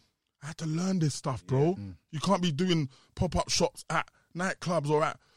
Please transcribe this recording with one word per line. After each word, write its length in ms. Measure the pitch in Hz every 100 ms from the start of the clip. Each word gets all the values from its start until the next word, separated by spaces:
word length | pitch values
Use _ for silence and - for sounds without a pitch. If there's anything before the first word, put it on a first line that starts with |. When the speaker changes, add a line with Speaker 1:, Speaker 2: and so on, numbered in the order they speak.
| _ _ _ _
Speaker 1:
I 40 | 143
had 100 | -
to 80 | 160
learn 320 | 160 185 190
this 160 | 151
stuff, 320 | - 151 117 -
bro. 300 | 127 160 190
Speaker 2:
Yeah. 60 |
Speaker 3:
Mm. 120 | 98 87 _
Speaker 1:
You 100 | 151
can't 220 | 175 190
be 100 | 175
doing 360 | 143 180 165 139 - _
pop-up 340 | - 185 170 -
shops 360 | - 170 - -
at 200 | 165 - _ _
nightclubs 560 | 165 185 - 165 165 143
or 120 | 151
at 140 | 156 - _